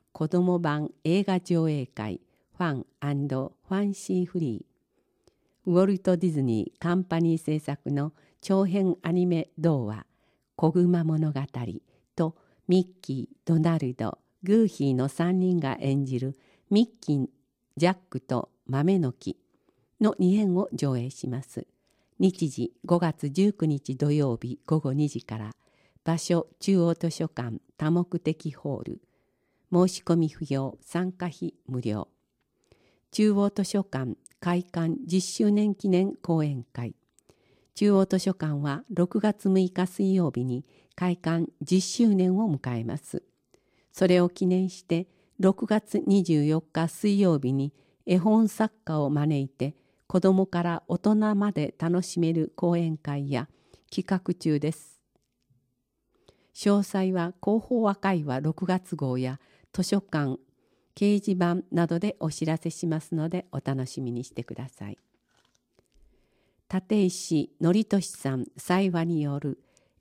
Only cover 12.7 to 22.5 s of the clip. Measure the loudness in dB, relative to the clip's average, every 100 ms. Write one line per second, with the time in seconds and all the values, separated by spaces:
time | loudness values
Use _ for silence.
12.7 | 2 2 -6 -8 -8 -8 -8 0 2 4
13.7 | 2 -2 -4 -6 -6 _ _ 2 4 2
14.7 | 2 0 2 0 -2 0 0 2 0 -2
15.7 | -2 -2 -2 -2 -4 -6 -8 _ _ 0
16.7 | 2 2 _ -2 -2 -2 _ _ _ _
17.7 | 0 0 0 _ -10 -4 -4 -4 _ -6
18.7 | 0 2 2 0 -4 -10 -12 _ _ _
19.7 | _ _ 0 0 2 2 4 2 0 -2
20.7 | -2 -2 -2 -4 -8 -8 -8 -8 -12 -14
21.7 | _ _ _ _ 0 0 0 -4